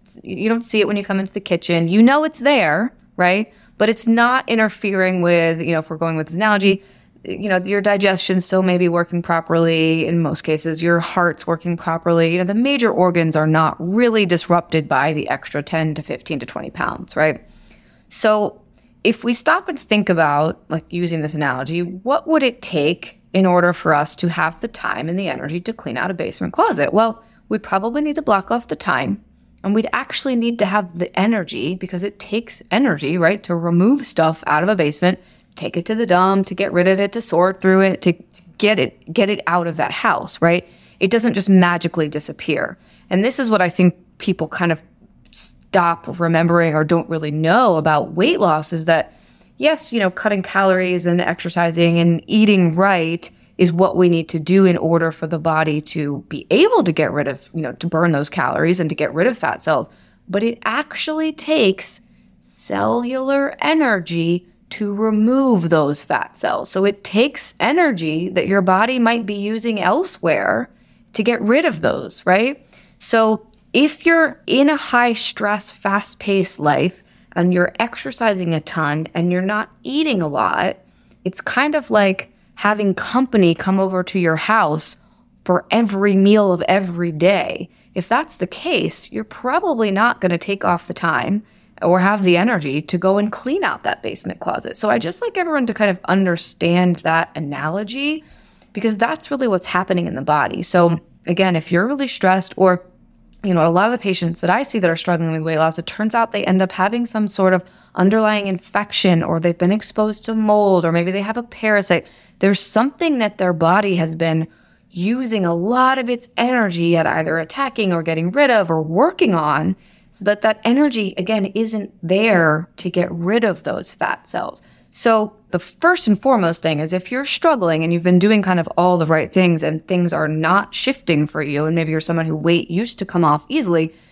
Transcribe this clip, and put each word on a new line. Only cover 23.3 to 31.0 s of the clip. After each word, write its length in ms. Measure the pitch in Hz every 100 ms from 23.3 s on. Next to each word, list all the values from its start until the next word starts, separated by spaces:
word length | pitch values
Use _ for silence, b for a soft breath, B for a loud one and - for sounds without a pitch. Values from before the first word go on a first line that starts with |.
in 120 | 190 190
order 260 | 180 175
for 220 | 170 180
us 220 | 147 151 -
to 140 | 175
have 320 | 165 160 165
the 60 | 226
time 400 | - - - 156
and 120 | 180
the 80 | 190
energy 320 | - 147 170
to 140 | 180
clean 240 | 226 - 120
out 120 | 170
a 60 | 175
basement 380 | - - 180
closet? 380 | - 440 170 143
Well, 320 | 208 226 220 b b -
we'd 120 | 214
probably 400 | - - 214 269
need 140 | 302 302
to 60 |
block 280 | 294 196 190
off 200 | 233 -
the 60 | -
time, 480 | - 127 139 202 - _ _ _
and 120 | 196 208
we'd 140 | 220
actually 440 | - 269 - 277 247
need 220 | 233 233
to 60 | 202
have 320 | 202 180
the 220 | 170